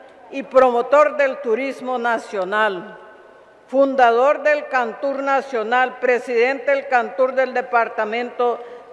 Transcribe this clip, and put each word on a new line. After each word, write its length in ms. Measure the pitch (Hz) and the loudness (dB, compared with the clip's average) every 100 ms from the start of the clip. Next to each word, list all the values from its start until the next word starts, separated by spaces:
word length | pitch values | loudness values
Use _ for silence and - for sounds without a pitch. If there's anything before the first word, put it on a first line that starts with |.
| - - - | -20 -20 -14
y 120 | 269 | -12
promotor 760 | 208 254 254 240 240 285 294 285 | 0 4 6 4 2 4 4 2
del 240 | 277 262 | 0 -2
turismo 560 | 240 226 269 262 254 247 | -2 -2 -2 -6 -6 -4
nacional, 1000 | 240 226 - 202 185 214 214 185 110 - - - - - - - - | -2 -2 -4 -6 -2 0 0 -2 -10 -18 -20 -20 -20 -20 -20 -20 -2
fundador 760 | 269 269 262 233 233 277 302 | 2 2 4 4 4 2 2
del 260 | 302 294 294 | 0 0 -2
Cantur 520 | 262 226 - 277 269 | -2 -2 -4 -4 -4
Nacional, 800 | 277 277 269 233 214 247 254 254 | 0 -2 -2 -4 0 0 0 0
presidente 720 | 247 240 254 233 247 277 - | 0 0 0 0 0 0 -2
del 160 | 277 269 | -2 0
Cantur 460 | 247 220 - 262 | 0 0 -2 0
del 200 | 262 254 | 0 -2
departamento 1120 | 247 247 240 226 233 214 233 247 - 240 226 - - - | -2 0 0 0 -4 -4 -4 -6 -2 -2 -2 -8 -18 -6